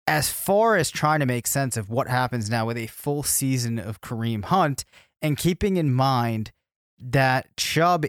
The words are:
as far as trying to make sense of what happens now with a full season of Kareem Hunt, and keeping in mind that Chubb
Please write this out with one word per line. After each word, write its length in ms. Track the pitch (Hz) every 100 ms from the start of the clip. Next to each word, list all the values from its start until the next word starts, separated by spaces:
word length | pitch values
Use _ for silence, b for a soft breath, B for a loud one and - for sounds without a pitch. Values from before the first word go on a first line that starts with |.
| -
as 240 | 156 135
far 440 | - - 196 226 208
as 140 | 151
trying 300 | - 151 156
to 60 | 135
make 200 | 120 -
sense 320 | 139 135 117
of 120 | 101
what 180 | 120 127
happens 420 | 127 127 123 104
now 160 | 117 113
with 120 | 117
a 100 | 113
full 340 | - - 143
season 560 | 139 - 135 131 120 117
of 240 | 98 104
Kareem 440 | - 117 117 110 98
Hunt, 400 | 185 160 135 - b b b
and 160 | 156 143
keeping 400 | 170 185 208 185
in 160 | 151
mind 580 | 127 135 131 117 113 104 - _ _ _ _
that 580 | 127 135 131 131 - -
Chubb 500 | - 151 170 175